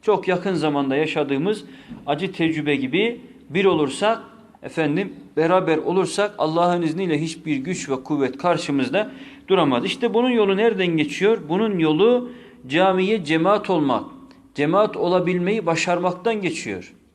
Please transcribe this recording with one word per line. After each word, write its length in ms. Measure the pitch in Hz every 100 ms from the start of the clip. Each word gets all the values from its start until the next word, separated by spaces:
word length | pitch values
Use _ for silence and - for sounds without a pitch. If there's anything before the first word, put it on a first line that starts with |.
Çok 260 | - 202 190
yakın 260 | 180 196
zamanda 420 | 175 156 143 139 135
yaşadığımız 680 | 156 156 139 139 170 214 - - - - -
acı 260 | 147 185
tecrübe 440 | - 165 160 143 139
gibi 440 | 135 170 220 240 - - -
bir 140 | 151
olursak, 580 | 196 165 147 - 208 226 - - - -
efendim, 500 | - - 156 151 196 - - -
beraber 420 | 165 185 165 160
olursak 560 | - 180 180 - 202 202
Allah'ın 440 | 156 160 175 175
izniyle 380 | 165 160 190 147
hiçbir 360 | 156 - - 143
güç 340 | 131 180 -
ve 120 | 131
kuvvet 360 | - 151 131 127
karşımızda 720 | 180 170 - 143 127 185 214 - - - -
duramaz. 360 | 185 156 123
İşte 300 | - - 240
bunun 160 | 208 254
yolu 260 | 240 202 196
nereden 300 | 233 208 180
geçiyor? 520 | 165 147 - 190 226 147
Bunun 300 | 170 220 196
yolu 520 | 160 156 214 247 247 - - - 131
camiye 580 | 143 190 185 185 220
cemaat 460 | 147 160 165 208 202
olmak, 340 | 180 143 117 - - - - -
cemaat 420 | - 147 185 208 185
olabilmeyi 720 | 139 180 180 180 175 220 165
başarmaktan 720 | 160 - 175 180 175 233 220
geçiyor. 520 | 180 110 117 95 87 - _